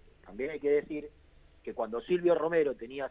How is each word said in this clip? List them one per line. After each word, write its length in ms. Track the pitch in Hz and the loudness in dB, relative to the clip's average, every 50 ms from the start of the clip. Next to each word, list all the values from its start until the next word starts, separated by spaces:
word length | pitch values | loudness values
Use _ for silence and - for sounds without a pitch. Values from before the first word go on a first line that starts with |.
| - - - _ _ | -20 -20 -20 _ _
también 240 | - 92 104 131 147 | -16 -8 -6 -6 -6
hay 100 | 160 147 | -6 -2
que 100 | 139 143 | 2 4
decir 400 | 143 147 143 - 156 147 147 147 - - _ _ _ - - _ _ _ _ | 4 4 2 0 -4 -8 -8 -10 -14 -20 _ _ _ -20 -20 _ _ _ _
que 100 | - - | -8 -6
cuando 280 | - 113 107 110 117 | -4 -4 -4 -4 -6
Silvio 340 | 117 - 180 175 175 175 170 | -2 0 0 2 4 4 4
Romero 400 | 156 147 165 170 165 151 139 123 | 4 4 2 2 2 2 2 0
tenía 340 | - 113 120 135 139 131 131 | -2 -8 -12 -8 -8 -8 -8